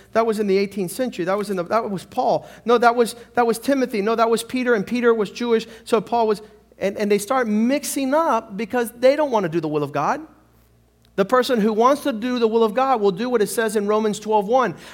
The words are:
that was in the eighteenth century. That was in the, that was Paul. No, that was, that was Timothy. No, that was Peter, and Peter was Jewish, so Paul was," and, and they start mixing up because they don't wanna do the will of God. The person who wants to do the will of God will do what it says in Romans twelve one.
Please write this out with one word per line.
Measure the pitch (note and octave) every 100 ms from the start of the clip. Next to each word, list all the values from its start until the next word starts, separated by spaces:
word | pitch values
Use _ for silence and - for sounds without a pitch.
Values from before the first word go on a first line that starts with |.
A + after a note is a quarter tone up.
| -
that | A3 A3+
was | G#3+
in | G#3
the | F#3+
eighteenth | F#3+ G3+ F3
century. | - B3+ -
That | E3+ G3+
was | G3+
in | F#3+
the, |
that | E3+ G#3+ G#3+
was | F#3+
Paul. | - - B3 D#3+ - -
No, | A3 A#3+
that | A#3 A#3+
was, | A#3 - -
that | - A#3
was | A3+
Timothy. | - C#4 B3 G#3+
No, | G3+ A#3
that | A3+
was | A3+
Peter, | - B3+ B3
and | A3+ F#3
Peter | A#3+ A#3
was | A3+ G3
Jewish, | - A#3+ A3+ A3+ -
so | - A3
Paul | - A#3+ A3
was," | G#3 - - _ -
and, | F#3+ G#3
and | G#3
they | G3+
start | G3+ C4 A3+
mixing | G#3 A#3 C#4+ - D4 C4
up | D4+ E4 A3+ - G3
because | A3+ B3 A#3 A#3+
they | B3+ D4
don't | D4
wanna | A3 F3
do | E3+
the | D#3
will | D3+
of | C#3+
God. | C#3+ E3 C#4+ D#4 _ _ _ _ _ _ _ _ -
The |
person | G3 B3+ B3 A#3+
who | G#3+
wants | G#3+ B3 C#4+
to | C#4+
do | A3 B3 B3
the | A3+
will | A3+
of | A3+
God | B3 C4+ B3
will | G3+
do | F3 B3
what | A#3+
it | G3+
says | - A3+ G#3+
in | G3+
Romans | G#3+ G#3+ G#3
twelve | G#3+ G#3+ G3+
one. | C4 A3 D3+ -